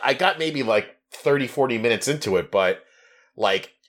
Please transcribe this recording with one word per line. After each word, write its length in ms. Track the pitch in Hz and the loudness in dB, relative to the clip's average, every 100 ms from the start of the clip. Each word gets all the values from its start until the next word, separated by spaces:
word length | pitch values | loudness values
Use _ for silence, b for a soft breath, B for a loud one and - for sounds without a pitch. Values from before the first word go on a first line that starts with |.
I 100 | 127 | 0
got 240 | 139 185 160 | 2 0 0
maybe, 240 | 160 147 | -4 -2
like, 260 | 113 107 - _ _ | 0 0 -2 _ _
thirty, 360 | - 147 143 127 | -4 0 0 0
forty 320 | 143 131 113 | -2 0 0
minutes 280 | 117 107 135 | 0 0 -2
into 280 | 151 107 92 | -4 0 -2
it, 140 | 82 | 0
but, 320 | 101 92 95 b b b b b - | 2 2 0 b b b b b -2
like, 360 | 104 98 - _ | 0 0 -4 _